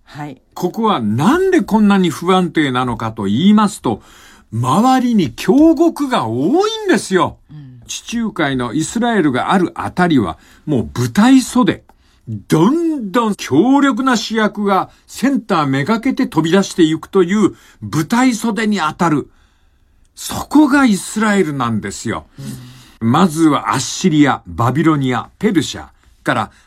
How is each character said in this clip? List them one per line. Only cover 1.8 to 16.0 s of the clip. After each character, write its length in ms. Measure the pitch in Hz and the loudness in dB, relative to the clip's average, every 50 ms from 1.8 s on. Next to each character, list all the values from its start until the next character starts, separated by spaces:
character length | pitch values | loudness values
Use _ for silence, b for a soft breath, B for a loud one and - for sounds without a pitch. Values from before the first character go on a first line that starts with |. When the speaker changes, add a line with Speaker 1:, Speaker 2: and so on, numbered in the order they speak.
Speaker 2:
ん 80 | 214 202 | 4 4
な 100 | 202 196 | 4 4
に 100 | 180 170 | 2 0
不 260 | 143 - 170 175 190 | -2 -2 0 0 2
安 180 | 185 180 165 | 2 2 0
定 180 | - 165 151 139 | 0 -2 -2 0
な 140 | 123 127 127 | 0 -2 -2
の 100 | 127 117 | -2 -4
か 160 | 107 113 113 | -4 -6 -8
と 120 | 110 113 104 | -6 -4 -4
言 240 | 98 101 127 175 202 | -2 0 2 4 4
い 60 | 214 | 4
ま 140 | 214 214 190 | 4 4 0
す 140 | - - | -2 -4
と、 180 | - 131 107 b b b b b b b b b b _ - | -4 -4 -4 b b b b b b b b b b _ -6
周 540 | 113 123 127 139 190 226 262 262 262 247 240 | -4 -2 0 0 2 2 2 2 2 0 0
り 60 | 240 | 0
に 180 | 208 165 117 | 0 0 0
強 420 | - - - - 202 277 311 330 320 | -4 -4 0 2 4 6 6 6 4
国 340 | 269 339 330 330 - 294 262 | 4 2 0 0 -2 -4 -2
が 200 | 247 185 131 113 | -2 -2 -2 -2
多 380 | 117 123 139 185 277 359 415 | -2 -2 0 2 2 2 2
い 40 | 440 453 440 427 | 0 -2 -4 -2
ん 20 | 381 | 0
で 80 | 311 | 0
す 180 | - - - 190 | 0 0 0 0
よ。 240 | 175 147 107 - - _ _ | 0 0 -2 -4 -10 _ _
Speaker 1:
う 40 | - | -20
ん。 280 | 151 143 131 127 120 113 | -20 -20 -20 -20 -20 -16
Speaker 2:
地 140 | - - - | -14 -14 -14
中 280 | - - 220 240 226 214 | -12 -8 -6 -4 -4 -4
海 260 | 214 - 160 139 135 | -4 -2 -2 -2 -2
の 160 | 127 123 120 | -4 -4 -4
イ 120 | 104 147 - | -4 -4 -6
ス 160 | - - 233 | -4 -4 -2
ラ 160 | 240 240 226 | -2 0 0
エ 60 | 202 | 0
ル 100 | 156 151 | 0 0
が 200 | 120 123 95 120 | 0 -2 -2 0
あ 60 | 165 190 | 0 0
る 140 | 175 - - | 0 -2 -4
あ 160 | - 92 107 | -8 -10 -6
た 160 | - - 180 | -2 -2 0
り 120 | 175 156 131 | 2 2 0
は、 200 | 101 82 80 b b b b b b | 0 -2 -6 b b b b b b
も 180 | 151 147 117 | -4 -2 -2
う 80 | 82 73 - 120 | -4 -4 -6 -6
舞 140 | 123 120 | -6 -2
台 300 | - 202 214 254 269 262 | 0 2 4 6 6 4
袖。 420 | 247 - - 247 247 165 110 - - _ _ _ _ _ _ _ _ - | 4 2 0 0 0 0 -2 -4 -10 _ _ _ _ _ _ _ _ -12
ど 420 | 110 101 - - 160 156 165 214 | -12 -12 -4 0 2 2 4 4
ん 400 | 294 339 339 330 311 285 226 190 | 2 2 0 -2 -2 -4 -6 -4
ど 200 | 175 247 233 214 | -2 0 0 0
ん 40 | 196 | -2
強 460 | - - - 127 143 202 254 277 285 | -4 -4 0 2 2 4 4 4 4
力 240 | 277 277 240 208 262 | 4 2 0 0 0
な 120 | 262 247 | 0 0
主 200 | 214 - - 214 | 0 -2 -4 -2
役 280 | 220 214 202 208 208 208 | -2 -2 -2 -2 -4 -2
が 260 | 196 196 180 156 b b b b _ | 0 0 0 -2 b b b b _
セ 200 | - - 196 277 | -8 -4 -2 0
ン 120 | 277 220 | 0 -2
タ 220 | - - 196 165 147 | -2 -2 0 0 0
ー 20 | |
め 180 | 139 135 135 143 | 0 0 -2 0
が 160 | 139 226 226 | -2 -2 -2